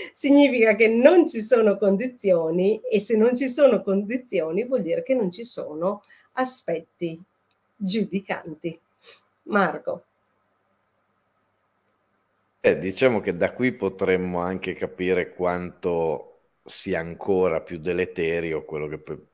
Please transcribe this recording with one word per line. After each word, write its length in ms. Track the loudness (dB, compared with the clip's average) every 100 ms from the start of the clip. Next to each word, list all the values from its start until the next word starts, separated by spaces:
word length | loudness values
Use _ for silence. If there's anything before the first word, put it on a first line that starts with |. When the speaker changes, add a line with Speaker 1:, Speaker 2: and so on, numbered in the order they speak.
| -12
Speaker 1:
significa 640 | -2 4 8 8 6 4 4
che 120 | 4
non 380 | 6 6 8 4
ci 160 | 0
sono 340 | 2 4 4 2
condizioni, 1040 | 2 2 -2 -2 2 2 2 0 0 0
e 200 | 0 -2
se 160 | 0 2
non 180 | 2
ci 140 | 2 -2
sono 340 | 4 4 4
condizioni 840 | 0 -2 -2 -6 -4 -4 -2 -2
vuol 180 | -2 -2
dire 200 | -2 -4
che 120 | 0
non 160 | 0 -2
ci 140 | -4
sono 580 | -10 -10 -10 -6 -4 -4 _ _ _
aspetti 880 | -6 -6 -6 -6 -8 -8 -8 -8 -8 -16 _ _ _ _ -10
giudicanti. 1040 | -4 -4 -2 -6 -6 -8 -10 -12 -12 -12 _ _ -20 -20 _ _
Marco. 600 | -4 0 0 -2 -6 -8 -10 _ _ _ _ _ _ _ _ _ _ _ _ _ _ _ _ _ _ _ _ _ _ _ _ _
Speaker 2:
Eh, 180 | 0 2
diciamo 420 | -2 0 2 2
che 160 | -2 -2
da 160 | -2
qui 200 | 0 -4
potremmo 680 | -2 -6 -2 0 0 0 -4
anche 340 | -4 -4 -6
capire 600 | -6 -8 -4 -2 -2 -2
quanto 1040 | -4 -4 -2 -6 -8 -4 -2 -2 -4 -8 _ _ _
sia 340 | -14 -10 -6 -6
ancora 600 | -6 -8 -2 2 2 0
più 180 | -6 -8
deleterio 880 | -4 -2 -4 -2 -2 -2 -4 -6
quello 240 | -8 -10 -8
che 100 | -10
poi 240 | -12 -14 -16